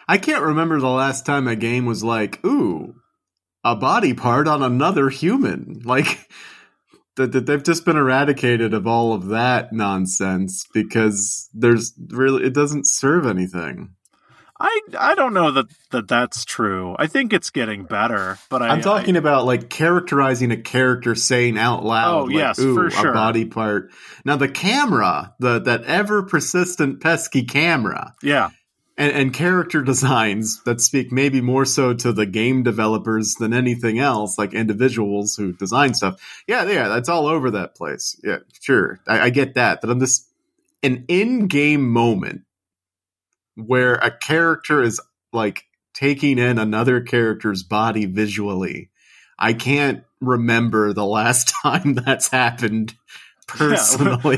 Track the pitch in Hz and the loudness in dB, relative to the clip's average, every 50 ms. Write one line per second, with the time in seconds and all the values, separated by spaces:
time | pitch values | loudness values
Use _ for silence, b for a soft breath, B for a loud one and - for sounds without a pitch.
0 | b b 175 202 196 - 311 - 143 156 151 156 165 165 160 147 131 127 127 131 | b b 0 0 2 0 -2 0 0 0 0 0 0 0 0 0 0 0 2 2
1 | 135 135 131 - - - 143 143 131 120 113 110 107 113 120 127 123 120 117 92 | 0 0 -2 -4 -4 -2 -2 0 0 0 -2 -2 -2 -2 0 0 0 -2 -2 -2
2 | 107 113 117 110 107 95 - - - 190 277 285 151 101 85 78 - - - - | -2 -2 -2 0 -2 -4 -4 -4 -2 0 0 0 0 0 -2 -4 -8 -12 -16 -20
3 | _ _ _ _ _ _ _ _ _ _ _ _ - 117 120 107 127 135 180 240 | _ _ _ _ _ _ _ _ _ _ _ _ -2 -2 -2 0 0 0 0 2
4 | 214 147 117 - - 123 117 135 151 156 151 143 135 131 123 123 147 175 190 156 | 2 0 0 0 0 0 2 2 2 2 0 0 0 0 0 2 2 2 2 2
5 | 139 135 127 - 151 175 233 269 262 110 85 67 - - - - 120 113 127 135 | 0 0 0 -2 -2 0 2 2 0 0 -2 -4 -8 -12 -14 -10 -4 -2 0 0
6 | - 156 - - - _ B B B B B B B B B B B B B B | 0 0 -2 -6 -10 _ B B B B B B B B B B B B B B
7 | B _ _ - 131 120 104 131 120 131 143 143 139 - 165 160 - - 160 151 | B _ _ -2 -2 0 0 0 0 0 -2 0 2 0 0 0 2 0 2 2
8 | 131 131 131 135 143 143 139 131 - 123 120 113 113 107 104 107 92 113 117 117 | 4 4 4 2 2 2 0 0 2 2 2 2 2 0 0 0 0 0 2 2
9 | 117 117 110 98 90 95 107 113 120 127 123 113 - - 110 110 107 101 98 95 | 2 2 0 -2 -4 -4 -2 0 0 2 0 0 -2 -4 -4 -4 -2 -2 0 -2
10 | 92 92 - - 98 95 95 92 95 92 92 - - - - 113 107 - - 113 | -2 -2 -2 -2 -2 -2 -2 -2 -2 -4 -6 -8 -10 -6 -2 -2 -2 0 0 2
11 | 110 110 101 101 101 - - - - - - 110 117 120 120 113 95 - - - | 2 2 2 0 -4 -4 -6 -8 -10 -14 -6 2 4 4 4 4 2 -4 -10 -14
12 | - - 110 120 131 135 135 131 - 131 127 143 147 143 151 147 - - - - | -18 -10 -4 0 2 2 2 2 0 0 2 2 0 0 0 -2 -2 -2 -2 0
13 | - 135 156 180 151 120 101 92 92 92 92 90 82 71 64 - - 90 - _ | 2 2 2 2 2 0 0 0 -2 -4 -4 -6 -8 -8 -8 -12 -14 -18 -20 _
14 | _ b b b b b b b b b b b - 381 453 427 427 415 - - | _ b b b b b b b b b b b -2 -2 -2 -2 -4 -6 -6 -2
15 | - - 330 381 277 254 214 185 170 151 135 135 123 - - _ _ _ - 123 | 0 0 2 2 2 2 2 2 2 2 2 0 0 -2 -4 _ _ _ -6 -4
16 | 104 95 123 120 123 120 - - - - - - 117 104 95 92 92 90 87 - | -2 0 0 0 0 0 -4 -8 -10 -8 -4 -2 -2 -2 -2 -2 -4 -6 -4 -2
17 | 147 156 - 269 269 220 214 - - - - 147 120 110 107 101 92 82 113 101 | -2 -2 0 -2 -2 0 0 -2 -2 -2 -6 -4 -4 -4 -6 -8 -8 -6 -2 0
18 | 107 117 113 101 95 92 95 - - - 135 127 120 117 - - - 196 208 202 | 0 0 0 -2 -4 -4 -8 -10 -10 -6 -4 -2 0 0 0 0 2 0 0 0
19 | 185 - 180 170 151 151 143 131 123 127 123 120 120 - - - 156 165 175 180 | 2 2 2 2 4 4 2 2 2 2 0 -2 -2 -6 -6 0 0 2 2 2
20 | 175 - 147 143 139 131 127 120 127 120 117 113 - - - 131 131 127 127 123 | 0 0 0 2 2 2 2 0 0 -2 -2 -2 -4 -4 0 2 2 2 2 0
21 | 123 120 113 113 - - 131 123 123 120 110 110 113 120 117 90 - 107 117 113 | 0 -2 -2 -2 0 0 2 2 2 2 0 0 0 0 0 0 -2 -2 0 0
22 | 120 - 175 156 139 127 135 156 151 127 104 - 127 135 127 - - - - - | 2 2 0 0 0 0 0 0 0 0 0 0 0 2 2 2 0 0 0 0
23 | - 151 120 110 110 110 113 117 113 113 - 117 110 107 104 101 - B B B | 0 2 2 2 2 2 2 0 -2 -2 -4 -4 -2 -2 -2 -4 -4 B B B
24 | B B B B B 135 147 135 139 135 135 - - 190 233 277 294 247 175 120 | B B B B B 0 0 2 0 0 -2 -2 -2 0 2 2 2 2 2 2
25 | 104 90 80 73 - - - - 123 123 120 113 92 123 117 113 113 - 151 185 | 2 2 0 -2 -4 -10 -8 -2 0 0 0 2 2 0 0 0 0 0 0 0
26 | 208 202 208 208 190 196 - 156 - - - 180 180 180 - - 156 135 135 - | 0 0 0 -2 0 0 0 0 0 0 0 0 0 0 0 0 0 0 -2 -2
27 | - 160 170 156 - - - 135 120 120 - 143 156 175 165 139 110 95 67 - | 0 0 0 0 -2 -2 -2 -2 -2 0 0 0 2 2 2 0 0 -2 -4 -6
28 | - - - _ - 143 143 135 104 85 - _ _ _ _ _ _ _ _ - | -10 -12 -12 _ -2 0 0 2 0 0 -4 _ _ _ _ _ _ _ _ -2
29 | 147 147 139 143 135 131 - - 160 175 185 180 170 175 - 156 135 131 127 - | 0 0 2 2 0 0 0 0 0 2 2 2 0 0 -2 -2 0 0 0 2
30 | 131 131 139 117 110 107 98 107 110 107 - - - 120 120 120 - - - 135 | 2 2 2 2 2 0 0 -2 -4 -4 -6 -6 -4 -4 -2 0 0 0 0 0
31 | 120 - 123 131 139 143 135 131 120 123 127 135 135 127 - - 135 127 123 120 | -2 -2 0 0 0 2 2 0 0 2 2 2 0 0 0 2 2 2 0 0
32 | - 120 110 98 107 98 92 107 110 123 131 131 123 120 107 110 110 107 110 104 | 0 -2 0 0 0 0 0 0 0 2 2 2 2 0 0 0 0 0 0 -2
33 | 92 113 110 110 107 101 - - 113 110 120 123 127 123 120 120 120 117 110 120 | -2 -2 -2 -2 -2 -4 -4 -4 -2 -2 0 0 0 0 -2 -2 -2 -2 0 0
34 | 139 143 123 107 104 98 - - 104 95 - 107 113 107 104 101 123 135 131 113 | 0 0 0 -2 -4 -4 -4 -4 -4 -4 -4 -4 -2 -2 0 0 0 0 0 0
35 | 107 101 101 101 101 104 - - 104 92 87 - 101 92 110 131 143 135 117 - | -2 -2 -2 -2 -2 -4 -4 -4 -4 -6 -6 -6 -6 -2 0 2 2 2 2 0
36 | - 95 92 B B B B B B B 220 247 180 190 208 165 120 101 107 120 | -2 -2 -4 B B B B B B B -2 -2 0 0 0 0 0 0 -2 -2
37 | 123 - 170 165 151 147 160 160 131 127 107 101 87 - _ - 85 73 - - | -2 0 0 0 0 0 0 0 0 0 -2 -2 -6 -8 _ -10 -10 -8 -8 -8
38 | - - - _ - 101 90 - - _ _ - - - 135 113 90 - - - | -8 -10 -10 _ -6 -6 -6 -6 -8 _ _ -8 -2 2 2 2 2 2 -2 -6
39 | - - 110 107 - 123 123 143 135 127 - 127 123 107 85 - - 110 123 123 | -4 -2 0 2 2 2 2 2 0 0 0 0 2 2 0 0 -2 -2 0 0
40 | 131 123 - - - _ _ _ _ _ _ _ _ _ _ _ - 139 127 123 | 0 0 0 -2 -4 _ _ _ _ _ _ _ _ _ _ _ -2 -2 -2 -2
41 | 123 131 175 180 208 233 254 247 208 180 143 143 147 147 151 143 139 120 117 117 | -2 -2 0 0 0 0 0 0 0 0 0 2 2 2 2 2 2 2 2 2
42 | 117 120 110 92 - - - - - _ _ _ _ _ _ _ _ _ _ _ | 2 2 2 0 -2 -6 -10 -12 -14 _ _ _ _ _ _ _ _ _ _ _
43 | _ _ _ _ _ _ _ _ _ _ _ - 110 107 127 127 127 127 120 117 | _ _ _ _ _ _ _ _ _ _ _ -10 -4 0 2 4 4 4 4 2
44 | 117 120 120 - - - 151 160 170 165 160 156 - - 151 147 123 113 107 - | 2 0 -2 -2 -4 0 0 2 2 2 0 -2 -2 0 2 2 2 2 0 -2
45 | - _ _ _ _ _ - 117 110 104 92 - - _ _ _ _ _ - - | -8 _ _ _ _ _ -4 -2 -2 -2 -4 -6 -12 _ _ _ _ _ -8 -2
46 | 135 139 147 143 151 143 135 123 123 123 123 113 110 107 107 110 117 131 127 120 | 0 0 0 2 2 2 2 4 2 2 2 2 0 0 0 0 2 2 2 0
47 | 123 - - 120 117 110 107 110 - 110 98 92 90 85 107 107 110 113 107 110 | 0 0 0 2 2 2 0 -2 -2 -2 -2 -4 -4 -4 -2 0 0 0 0 -2
48 | 107 95 92 101 107 104 95 107 101 101 98 92 95 80 65 - - - _ b | -2 -2 -2 -2 -2 -2 -2 -4 -4 -4 -4 -4 -4 -6 -6 -8 -14 -18 _ b
49 | b b b b b b b b - 113 117 117 - 123 139 143 143 139 127 - | b b b b b b b b 0 0 0 0 -2 0 0 2 2 0 -2 -4
50 | - _ _ - - 127 127 117 117 120 117 117 117 117 104 107 107 104 101 101 | -8 _ _ -6 -2 0 0 2 2 2 2 2 2 2 2 2 2 2 0 -2
51 | 104 98 104 107 107 120 123 - - - - - - 147 127 156 - 143 135 123 | -2 -2 0 0 2 2 2 2 0 -2 -2 -2 0 0 0 0 2 0 0 0
52 | 120 139 131 - - - - 131 123 120 120 117 120 107 107 113 110 110 - _ | 0 0 0 0 0 0 0 2 2 0 0 -2 -2 -2 0 -2 -4 -4 -8 _
53 | _ B B B B B B B B - - - 151 147 143 - - - - 127 | _ B B B B B B B B -10 -4 0 2 2 2 2 2 2 2 2
54 | 147 196 - 120 - 151 131 | 2 2 2 2 2 2 2